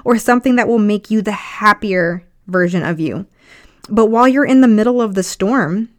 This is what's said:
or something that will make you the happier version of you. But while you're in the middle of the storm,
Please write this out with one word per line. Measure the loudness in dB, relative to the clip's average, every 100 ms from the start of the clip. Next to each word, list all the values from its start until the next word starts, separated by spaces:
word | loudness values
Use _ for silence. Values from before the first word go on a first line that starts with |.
or | -2 0
something | 2 0 2 0
that | 0
will | 0
make | 0 -2 -2
you | -4
the | -2
happier | -8 -12 -2 0 0 -2 -2 -2 -4 -12 _ -6
version | -2 0 -2
of | -4 -4
you. | -6 -8 -12 _ _ -20 _ _ -4
But | 0 2
while | 4 2
you're | 2 2
in | 4
the | 4
middle | 4 2 0
of | -2 -4
the |
storm, | -6 -4 -2 -2 -2 -4 -8